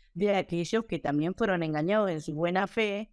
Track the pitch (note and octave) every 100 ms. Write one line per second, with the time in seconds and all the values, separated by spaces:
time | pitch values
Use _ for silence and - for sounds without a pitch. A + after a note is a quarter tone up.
0 | _ E3+ G3+ G3 - E3+ E3 A3 A3+ E3
1 | - D3 E3 F#3+ G#3+ F3 D#3+ D3+ E3 G#3+
2 | G3 D#3 D#3 D3+ F3 F#3 G3 A3+ G#3+ G3+
3 | A3